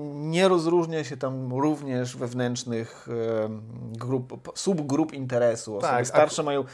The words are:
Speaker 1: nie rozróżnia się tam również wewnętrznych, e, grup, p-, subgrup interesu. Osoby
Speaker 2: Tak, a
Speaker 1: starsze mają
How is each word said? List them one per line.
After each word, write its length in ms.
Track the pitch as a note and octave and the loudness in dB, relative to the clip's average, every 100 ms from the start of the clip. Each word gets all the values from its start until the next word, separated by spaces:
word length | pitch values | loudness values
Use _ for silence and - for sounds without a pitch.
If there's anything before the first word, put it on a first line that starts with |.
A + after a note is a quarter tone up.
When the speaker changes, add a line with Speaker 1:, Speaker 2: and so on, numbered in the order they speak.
| D3 | -8
Speaker 1:
nie 340 | C#3+ D#3 E3 F#3+ | -6 0 4 6
rozróżnia 560 | F3+ D#3+ F3 E3 D#3+ | 6 6 4 2 -2
się 140 | C3 C#3+ | -4 -4
tam 360 | C3+ C3 B2+ B2+ | -4 -4 -4 0
również 580 | D3+ D3 C#3+ B2 B2 C3 | 2 0 -2 -2 -2 -4
wewnętrznych, 920 | B2 B2 B2 A#2+ B2 A2+ A2+ - - | -6 -2 -2 -2 -4 -4 -6 -10 -8
e, 380 | A#2 A2+ A2+ A2 A2 A2 A#2+ A#2+ A2+ | -4 0 0 -2 -4 -12 -12 -10 -8
grup, 440 | A#2+ C3 B2+ B2+ | -2 -2 -4 -10
p-, 100 | - - | -12 -4
subgrup 580 | F#3 F3 C#3+ C#3 D#3 | 0 0 0 0 0
interesu. 640 | C#3+ B2+ B2 A#2+ A2+ - G2+ | -2 -2 2 2 2 -4 -4
Osoby 140 | D#3 | 0
Speaker 2:
Tak, 80 | B2 | 0
a 40 | B2 | 2
Speaker 1:
starsze 380 | D3 D3+ - | 4 4 4
mają 200 | D3+ C#3+ C3 | 0 0 -2